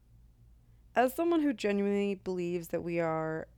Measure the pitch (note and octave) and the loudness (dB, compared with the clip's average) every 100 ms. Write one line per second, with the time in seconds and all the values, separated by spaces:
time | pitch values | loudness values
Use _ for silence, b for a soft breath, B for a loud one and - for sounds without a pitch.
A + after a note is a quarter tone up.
0 | - - - - - - - - - - | -20 -20 -20 -20 -20 -20 -20 -20 -2 2
1 | B3+ B3+ E4+ E4+ D4 A3 G#3 G3+ G3+ G3+ | 2 2 2 2 2 0 0 0 0 0
2 | G3+ F#3+ - F#3 F3 F3 E3 E3+ E3 E3+ | 0 -4 -6 -4 -2 -4 -4 -4 -2 0
3 | E3 D#3+ D#3+ D#3+ - | 0 0 -2 -4 -8